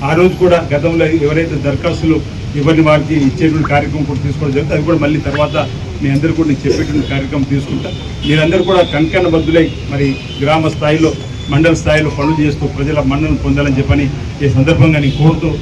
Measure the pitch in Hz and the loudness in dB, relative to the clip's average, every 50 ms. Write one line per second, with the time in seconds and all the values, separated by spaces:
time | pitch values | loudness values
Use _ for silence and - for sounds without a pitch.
0 | 139 139 156 160 180 185 - 139 180 180 175 170 160 - 147 147 143 165 165 165 | 0 0 2 4 4 2 2 2 2 4 4 2 2 0 -2 0 0 0 2 2
1 | 160 156 160 165 143 147 151 160 165 160 160 139 - 143 135 131 - 170 156 - | 2 2 2 2 0 2 0 0 -2 -2 -2 -2 -2 -2 -2 -2 -2 -2 -2 0
2 | 156 160 160 147 143 - - - - - - 143 139 151 160 151 160 151 151 151 | 0 2 2 0 0 -6 -8 -8 -8 -6 -4 -2 0 2 4 4 4 4 4 2
3 | 139 143 156 151 139 131 - - 180 156 151 156 147 - 143 143 147 - - 156 | 2 0 0 0 0 0 0 2 0 0 2 0 0 0 0 0 0 0 -2 -4
4 | 143 131 135 123 - 147 135 - 151 143 131 139 151 - - 156 147 160 170 156 | -4 -4 -4 -4 -4 -4 -4 -2 -4 -2 -2 -2 -2 0 -2 -2 0 0 0 2
5 | 147 143 156 147 - - 135 147 147 147 147 156 143 131 - - - - - - | 2 0 0 0 -2 -2 -2 0 -2 0 0 -2 -4 -4 -6 -8 -8 -10 -8 -4
6 | 147 139 139 143 147 160 151 156 160 151 139 - - 139 - 190 151 139 147 147 | -2 0 0 0 0 0 0 0 0 0 0 -2 0 -2 0 0 -2 -2 -2 -2
7 | 127 - 139 139 - - 156 147 135 - 139 139 135 - 131 131 - - - - | -2 -2 -4 -4 -4 -4 -4 -4 -2 -2 -2 -4 -2 -4 -6 -6 -6 -6 -8 -8
8 | - - - - - 147 147 156 156 165 175 190 180 185 190 180 175 165 - 151 | -10 -10 -10 -6 -2 0 2 2 2 2 2 0 2 2 4 2 2 2 2 0
9 | 160 - - 190 180 170 160 160 151 147 160 170 156 143 - - - - 143 139 | 0 0 0 0 0 2 2 0 0 2 2 2 2 2 -2 -8 -8 -6 -4 -2
10 | 139 139 131 131 - - - - 139 143 156 165 160 156 139 - - 151 151 160 | 0 -2 -2 -4 -8 -12 -8 -4 0 0 0 2 0 -2 -2 -2 0 0 2 2
11 | 160 156 - 143 - - - - - - 143 143 160 170 160 - - 151 151 156 | 2 0 0 -2 -8 -10 -10 -10 -6 0 0 2 4 4 2 2 2 0 2 2
12 | 156 147 123 127 143 151 160 151 151 147 139 - 143 139 - 139 139 147 156 147 | 2 0 -2 -2 -2 0 0 0 0 0 0 -2 -4 -4 -4 -2 -4 -2 0 0
13 | 139 131 139 143 156 151 147 127 - 143 135 143 143 143 131 131 135 - 135 143 | 0 0 0 0 0 0 -2 -2 0 0 0 2 2 0 0 0 2 2 2 2
14 | 143 135 - - - - - - 143 139 120 131 135 151 165 - 139 160 156 151 | 2 -2 -4 -6 -8 -8 -6 -2 -2 0 2 2 4 4 4 4 4 4 4 2
15 | 143 135 - - 147 160 - - - 165 - - | 0 0 0 2 2 2 2 2 -2 -2 -4 -4